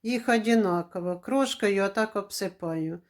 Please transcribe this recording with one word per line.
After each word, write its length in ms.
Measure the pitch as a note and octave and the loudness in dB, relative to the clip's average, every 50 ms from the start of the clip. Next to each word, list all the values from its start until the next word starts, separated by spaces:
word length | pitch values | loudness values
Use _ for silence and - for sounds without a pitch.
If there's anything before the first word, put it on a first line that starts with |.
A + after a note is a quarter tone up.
| - | -4
їх 260 | A3 B3 A#3+ A#3+ - | -2 -4 -2 2 2
одинаково. 880 | A#3+ A#3 G#3+ A3+ A#3 A3+ G#3+ F#3 F3 F3 E3+ - - F#3 F3 F3+ F3+ F3+ | 2 2 4 4 4 4 4 4 2 0 -2 -4 -8 -6 -4 -4 -6 -6
Крошкою 640 | - - B3+ C4+ C4+ C4 - - - G3+ G3+ G3 G3 | -6 -2 0 0 2 0 -2 0 0 0 2 2 0
отак 320 | G3 G3 A3+ A3 A3 - | 0 0 -2 -2 -2 -2
обсипаю. 840 | G#3 G3+ - - - G3 F#3 F3+ _ - E3 E3 D#3+ D#3+ D#3+ E3 E3+ _ _ | -6 -8 -6 -8 -6 -6 -6 -8 _ -8 -6 -4 -4 -4 -6 -6 -10 _ _